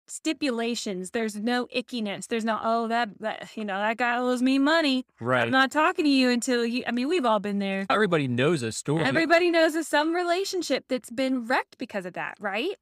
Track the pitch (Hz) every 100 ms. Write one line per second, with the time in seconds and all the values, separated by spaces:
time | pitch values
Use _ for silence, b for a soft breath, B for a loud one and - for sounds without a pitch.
0 | - - 320 320 294 233 233 233 220 185
1 | 185 233 220 208 220 247 240 254 247 247
2 | 208 185 - 233 220 214 226 233 226 233
3 | 233 - 220 - 185 - 208 190 214 226
4 | 240 240 247 247 254 269 277 330 294 254
5 | - - 117 247 233 262 269 294 320 370
6 | 302 269 254 240 262 240 233 247 - 240
7 | 269 359 240 214 202 202 196 196 196 202
8 | 214 170 135 120 143 165 117 - - 147
9 | 269 294 311 339 349 330 320 311 311 294
10 | 311 339 349 349 392 381 311 254 - 254
11 | - 233 262 262 226 277 - - 247 208
12 | 180 175 151 - 202 202 320 -